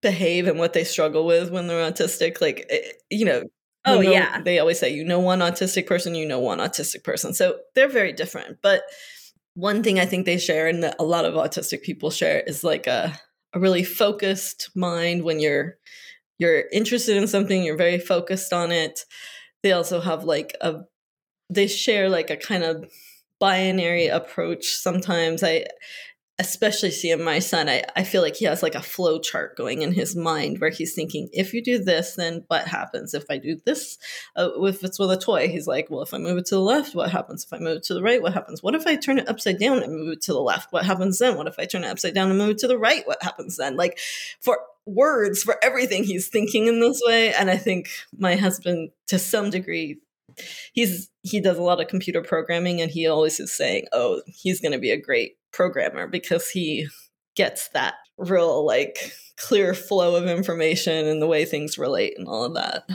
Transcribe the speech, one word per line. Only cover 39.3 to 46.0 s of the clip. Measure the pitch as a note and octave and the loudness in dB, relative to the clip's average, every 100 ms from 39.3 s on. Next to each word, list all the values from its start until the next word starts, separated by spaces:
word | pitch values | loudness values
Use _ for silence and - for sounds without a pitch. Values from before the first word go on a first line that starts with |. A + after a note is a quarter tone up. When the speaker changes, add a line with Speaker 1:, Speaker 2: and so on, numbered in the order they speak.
| A3+ - F#3 | -4 -2 0
Speaker 1:
down | G#3+ C4 | 2 2
and | - | -2
move | D#3 D#3 | -6 -8
it | D#3+ | -8
to | - | -2
the | C#3+ | 0
left? | C3 F2 - | 0 0 -2
What | F3 | -2
happens | F#3 F#3 F#3+ F#3 | 0 0 0 2
then? | B3+ F3+ | 2 2
What | D3+ | -4
if | - | -6
I | - | -6
turn | F#3 | -4
it | D3 | -6
upside | - F#3 | -6 -2
down | G3 F#3+ | 0 2
and | F#3+ | 4
move | G#3 | 2
it | G#3+ | 2
to | B3+ | 2
the | B3+ | 2
right? | A3 D4+ - | 4 2 0
What | - | -4
happens | F3 - - - | -4 -8 -12 -6
then?" | C#3 C3 | -4 0
Like, | F3 - - - - - | -2 -2 -10 -10 -12 -8
for | - A#3+ - _ - | 0 0 -2 _ -6
words, | G3 C#4+ C#4 G#3 F#3 | 2 4 4 2 0
for | G#3+ G#3+ | 0 2
everything, | A#3+ B3+ B3+ F#3 | 2 2 0 0